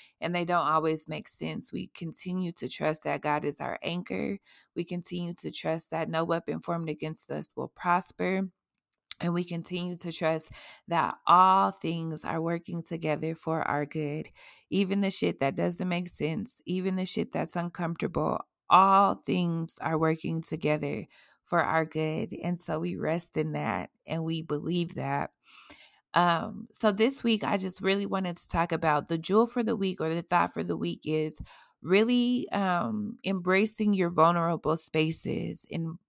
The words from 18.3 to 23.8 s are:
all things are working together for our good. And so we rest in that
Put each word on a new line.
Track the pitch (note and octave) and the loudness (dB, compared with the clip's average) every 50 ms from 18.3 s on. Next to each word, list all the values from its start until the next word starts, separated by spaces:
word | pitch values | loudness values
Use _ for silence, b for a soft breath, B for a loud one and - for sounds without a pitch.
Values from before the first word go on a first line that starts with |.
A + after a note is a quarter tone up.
| - - - - _ _ _ _ | 0 -2 -4 -8 _ _ _ _
all | - F3+ F#3+ G3 G3 G3 G3+ F#3+ F#3+ G3 - | 8 8 10 10 8 8 8 6 4 0 -2
things | - F#3+ F3+ F3 E3+ E3 E3 E3 E3 - - | -2 0 0 2 0 0 -2 -4 -6 -8 -6
are | - D#3+ E3 D#3 | -4 -2 0 2
working | D#3+ D#3+ D#3+ D#3+ - - E3 E3 | 2 2 2 0 -2 -4 -4 -4
together | E3 - D#3+ D#3+ - D#3 D3+ D3+ D3+ C#3+ D3 A2 - b b b b b b b b | -4 -4 -6 -2 0 0 0 0 0 -4 -4 -6 -8 b b b b b b b b
for | - F#3 E3+ D3 | 0 0 2 2
our | - D3+ D#3+ D#3+ | 4 2 2 0
good. | D#3+ - D#3 D#3 D#3 D#3 D#3+ - F3 - - - | 0 -2 -2 -2 0 0 -2 -4 -4 -6 -6 -4
And | F3 F3 E3+ | -4 -4 -4
so | - - D#3+ D#3 | -4 -4 -4 -2
we | E3+ F3 F3+ - | -2 -4 -4 -4
rest | - D3+ D#3+ E3+ - - - D#3 | -2 -2 -2 -2 -4 -4 -2 -2
in | D#3 D#3 D3 | -2 -2 -2
that | D3 D3 B2+ G2+ F2+ | -4 -2 -2 -2 -4